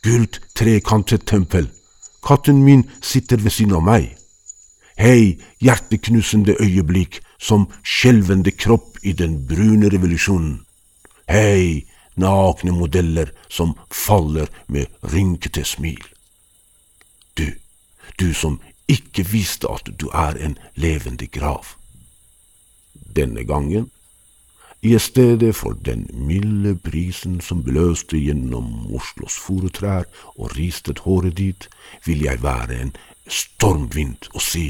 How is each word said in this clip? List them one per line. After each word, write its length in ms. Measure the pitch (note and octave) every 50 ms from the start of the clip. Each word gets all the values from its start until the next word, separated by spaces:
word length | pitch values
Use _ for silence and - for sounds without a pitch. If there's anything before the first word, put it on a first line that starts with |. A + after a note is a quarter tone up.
| -
gult 380 | A2 A#2+ A#2+ A2+ - - - - - _ -
trekantet 640 | A#2 A2+ A2+ G#2 - - A2+ A2 G2+ - A#2+ G#2+ -
tempel, 460 | - - - F#2 D#2 - F#2+ D2+ B1 - _ _ _ _ _ - - _ _
katten 380 | - - C#3+ C#3 - D3+ C#3+ C#3 C#3
min 160 | C#3 C#3 C3+ A#2+ - - -
sitter 400 | - - - C3+ - - B2 A2+
ved 160 | G#2 A#2 -
siden 220 | - A2+ G#2 G2
av 80 | E2 E2
meg. 240 | G2 A2+ A2+ - - - - _ _ _ _ _ - - _ _ _ _ _ _ _ _ -
Hei, 400 | G#2 A#2+ B2+ A#2+ A2+ G2 E2+ - - - _ _ -
hjerteknusende 920 | B2+ A#2+ G2 - - A2+ G#2 - G#2 A#2 A2+ G2 - - G#2+ G2+ G2+ G2+ -
øyeblikk 640 | A#2+ G2+ F2+ G2 E2+ D2+ F2 F#2 F2 - - - - _ _ _
som 300 | - - A2 G#2 G2 - - -
skjelvende 720 | _ - - - - B2+ B2 A2 G2 F2+ G2 F#2+ F2+ F#2+
kropp 480 | - - - G#2 A2+ - - - _ -
i 120 | - G3 E2+
den 240 | D#2 F2+ E2 D#2+ D2 C2+
brune 400 | B1+ D#2+ E2 G#2+ A2 G#2+ G#2+ G#2
revolusjonen. 760 | G#2 F#2+ F#2+ F2+ F2 E2+ D#2+ - - G2 F2 E2 D#2 C#2 - - _ _ _ _ _ _ _ _ - _ _ _ -
Hei, 560 | - G#2 G#2+ G2+ G2+ F#2+ F2+ F2 D#2+ D2 - - _ _ _ _ _ -
nakne 560 | F#2 F#2+ G2 G2 F#2+ F#2 F2+ - - F2+ F2
modeller 560 | F2 F2 D#2 C#2+ F#2 F2 E2 D#2+ E2 D#2 C#2+ - _ _
som 240 | _ - - E2+ E2+ D2 - -
faller 640 | _ - - - - G#2 G2+ D#2+ D2+ D2+ D#2 D2+ - - - -
med 240 | - C#2 C#2+ C2 - - _ - - D2
rynkete 480 | F#2 G2 F#2 F2 D#2+ - - - - D#2+
smil. 400 | - - - - D#2+ D2+ - - - _ _ _ _ _ _ _ _ _ _ _ _ _ _ _ _ _ _ _ _ _ _ _ _ _ -
Du, 80 | D#2 C#2+ - - - _ _ _ _ _ _ _ - - - -
du 140 | F#2 F2 D2+
som 260 | - - D#2+ C#2 B1+ - - _ _ _ -
ikke 320 | D3 - - - - - F#2 F2+
visste 400 | G#2 A2+ F#2+ - - - - -
at 240 | - - - - -
du 140 | - D2+ -
er 240 | - D#2+ E2 D2 D2+ - D2
en 160 | D#2 C#2+ - - - _
levende 560 | - D#2 E2 D#2 C#2+ - B1+ B1 - - -
grav.» 460 | - - C#2 D2 C#2+ - - - - - - - - - - _ _ _ _ _ _ _ _ _ _ _ _ _ _ _ _ _ _ - - - -
Denne 320 | - C#2+ B1+ A1 A1 A#1+
gangen, 400 | - C#2+ D2 C#2+ C#2+ F2 G#2+ A#2 B2+ _ _ _ _ _ _ _ _ _ _ _ _ _ _ _ _ - _ -
i 140 | A2 A#2 A2
stedet 560 | - - - C3 B2+ A#2+ A#2+ A2+ A#2 A2+ G#2
for 220 | - - - G#1+ -
den 300 | - - A#1 A1 G1+ -
milde 640 | - A#1 B1+ C#2+ E2+ F#2+ G2+ G#2+ G#2+ G2+ G2+ G2+ G2
brisen 600 | E2+ _ D#2+ D#2 D#2+ F2 F#2 F2 - - F#2 F2+ F2
som 200 | - - F2 F2 B1
bløste 540 | B1 C2 D2 E2+ F2 E2+ - - - - D#2
gjennom 720 | D2 D2 D2 C#2+ B1+ B1+ B1 A#1+ A#1+ A#1 A1+ A1+ G#1+ G1+
Oslos 460 | G#1+ B1 - - - - - - - -
furutrær 640 | - - G2 F#2 F#2 F2+ - - - G2+ G2 F#2 F2+ - _ - - - -
og 220 | - - - -
ristet 420 | - D#2+ F2+ E2 - _ - C#2+ - -
håret 320 | F2+ F#2 F2+ F2 F#2 E2
ditt, 320 | F#2+ G2 F#2+ F2+ _ - - _ _ _ - - - -
vil 160 | - E2 D2 D2
jeg 160 | C#2 C2 A1+ A#1+
være 380 | C#2+ C2 A#1+ A#1 A#1+ B1 A#1+
en 100 | B1+ C2+ - - - _ - _ _
stormvind 1040 | - - - - - _ _ - G#2 E2+ D2+ C#2+ - - D2+ D2+ C2 A#1 - - - -
og 80 | - -
si 220 | - - F2 E2 D2